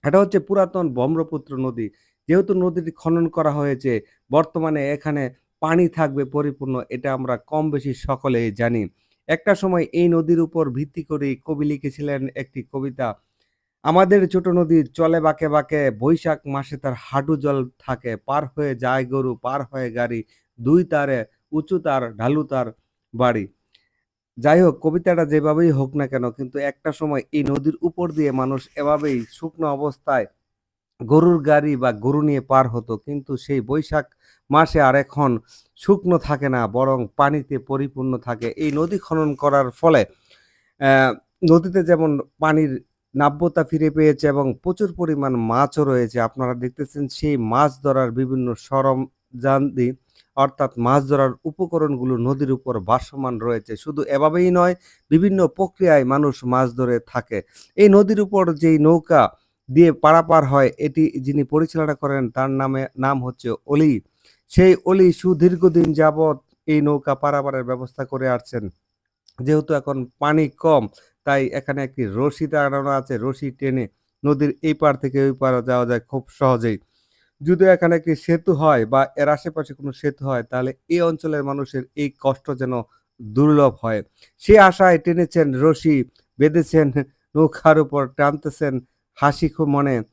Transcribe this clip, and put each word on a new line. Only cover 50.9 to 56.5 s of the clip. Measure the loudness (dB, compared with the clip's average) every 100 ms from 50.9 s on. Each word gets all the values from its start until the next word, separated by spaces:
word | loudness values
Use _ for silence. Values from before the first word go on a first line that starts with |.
| 0
ধরার | 2 0 0 -2
উপকরণগুলো | -12 -8 -6 -2 -2 -2 -2 -2
নদীর | -2 -2 -2
উপর | -4 -4 -6
ভাসমান | -2 -2 -2 -8 -8 -6
রয়েছে। | -4 -6 -6 -12
শুধু | -8 -8
এভাবেই | -4 0 2 2 2
নয়, | 4 2 0 _ _ _
বিভিন্ন | 2 2 2 0
প্রক্রিয়ায় | 0 -6 _ 4 4
মানুষ | 4 2 0 -2
মাছ | -2